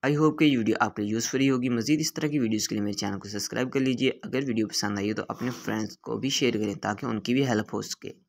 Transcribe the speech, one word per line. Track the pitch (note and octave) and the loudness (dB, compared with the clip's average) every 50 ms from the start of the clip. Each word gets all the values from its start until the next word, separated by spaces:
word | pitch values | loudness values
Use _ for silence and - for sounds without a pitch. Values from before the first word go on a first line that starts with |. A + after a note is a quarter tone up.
| - | 2
I | C3+ | 2
hope | D3 D3 D#3 D#3 D3+ D3+ | 2 4 4 4 4 6
कि | D#3+ | 6
ये | D3+ C#3 | 6 6
वीडियो | A#2+ A2 G#2+ G#2+ - | 4 4 2 4 2
आपके | - G#2+ - - | 2 0 0 -4
लिए | G#2 G#2 | -2 -2
यूज़फुल | G#2+ A2+ A#2 - - C3 | 0 -2 -2 -2 0 2
ही | C3+ | 4
होगी। | C3+ C3 B2+ B2 C3 | 4 4 2 2 0
मज़ीद | A#2+ A#2 A2 A#2 D3+ D#3 | 0 0 2 2 2 2
इस | D#3 - - | 2 -2 -4
तरह | - D#3 | -2 -2
की | D3+ C#3+ D3+ | 0 0 2
वीडियोज़ | B2 A2 A2 G#2+ G#2 - | 2 2 0 0 -2 -2
के | A2+ | -2
लिए | G#2+ G#2 | -2 -2
मेरे | G#2 G2+ | -2 -2
चैनल | - G#2 G2 G2 | -2 -4 -4 -4
को | F#2+ - G2 | -4 -8 -8
सब्सक्राइब | G#2 G2+ G2+ - - A2+ B2+ C3 | -8 -6 -6 -4 -2 -2 -4 -2
कर | - C#3 | 0 0
लीजिए। | C3+ C3 B2+ A#2 C3 C3 - - - | 0 0 0 2 0 0 0 -2 -10
अगर | G#2 A#2+ B2+ C#3+ | -4 -4 -2 -2
वीडियो | C3+ A2+ A2+ A2 | 0 0 0 0
पसंद | G2+ - - - G#2 G2+ G2+ | 0 -2 -4 -2 -2 -2 0
आई | G2 | 0
हो | G#2 G#2+ | 0 -2
तो | G#2 - - | -2 -4 -6
अपने | - - A#2 B2+ | -6 -4 -4 -6
फ्रेंड्स | A#2+ - - - A2 A2 A2 G#2 - _ | -6 -6 -4 -4 -2 -2 -4 -6 -8 _
को | _ - A#2 | _ -6 -6
भी | G#2+ A2+ C3+ | -4 -2 -2
शेयर | C3+ - D3 A#2+ A#2+ | 0 2 2 2 2
करें | G#2+ G#2+ G#2 G2+ - | 2 -2 -2 -4 -2
ताकि | - G#2 G#2 F#2+ - | -2 -4 -2 -2 -4
उनकी | A#2+ A2+ G#2+ G2 A#2 B2 | -4 -4 -4 -2 0 2
भी | C3+ C#3 | 2 2
हेल्प | B2+ A#2 G#2+ G#2 - - | 2 2 0 0 -2 -4
हो | G#2 G#2+ | -6 -6
सके। | - - _ - - - _ _ | -6 -10 _ -10 -14 -14 _ _